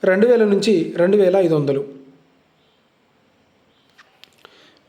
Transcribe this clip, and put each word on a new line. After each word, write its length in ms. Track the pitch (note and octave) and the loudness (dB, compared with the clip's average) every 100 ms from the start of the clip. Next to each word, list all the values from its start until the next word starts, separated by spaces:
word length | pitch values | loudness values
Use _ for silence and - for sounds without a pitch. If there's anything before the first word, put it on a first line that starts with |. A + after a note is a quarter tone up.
రెండు 220 | - F#3+ A#3 | -2 0 2
వేల 180 | A#3 | 2
నుంచి 500 | G#3+ G3 A3+ F#3 D#3+ - | 2 0 0 0 -2 -2
రెండు 200 | F3+ G#3 | 0 2
వేల 200 | F#3 F#3+ | 2 2
ఐదు 180 | F3 | 0
వందలు. 300 | D#3 C#3 C#3 - - - _ _ _ _ _ _ _ _ _ _ _ _ _ _ _ _ _ _ _ _ _ - _ - _ _ _ | 0 -2 -4 -8 -14 -20 _ _ _ _ _ _ _ _ _ _ _ _ _ _ _ _ _ _ _ _ _ -20 _ -20 _ _ _